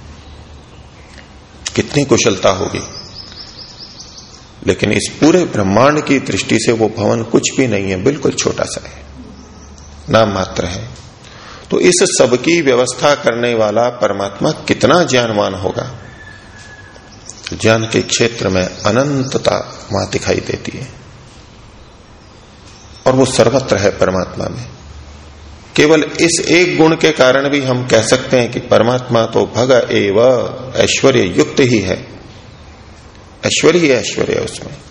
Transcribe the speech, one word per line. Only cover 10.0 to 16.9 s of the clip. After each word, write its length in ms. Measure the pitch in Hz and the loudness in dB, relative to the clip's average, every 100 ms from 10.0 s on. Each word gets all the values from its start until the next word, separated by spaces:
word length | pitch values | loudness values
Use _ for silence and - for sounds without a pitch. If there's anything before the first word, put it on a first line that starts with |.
| - | 0
नाम 240 | 110 110 | 2 2
मात्र 320 | 98 92 - 90 | 0 -4 -4 -6
है। 200 | 95 117 - - - - - - - - | -6 -12 -16 -20 -20 -20 -20 -20 -18 -4
तो 80 | - | 0
इस 220 | 180 175 196 | 2 2 2
सब 260 | - 127 123 | 2 2 2
की 240 | 123 170 | 0 0
व्यवस्था 520 | 139 123 123 - 151 139 | 2 2 0 0 0 2
करने 360 | - 117 120 117 | 0 0 0 0
वाला 320 | 107 104 120 120 | 0 2 0 0
परमात्मा 500 | 98 98 98 - 151 151 - | -4 -2 -6 -4 -4 -4 -4
कितना 340 | 101 117 170 | -2 2 2
ज्ञानवान 500 | 156 123 120 104 101 95 | 2 0 0 0 -2 -2
होगा। 340 | 92 - - - - - - - - - - - - | -6 -4 -8 -10 -18 -20 -20 -20 -20 -20 -20 -20 -20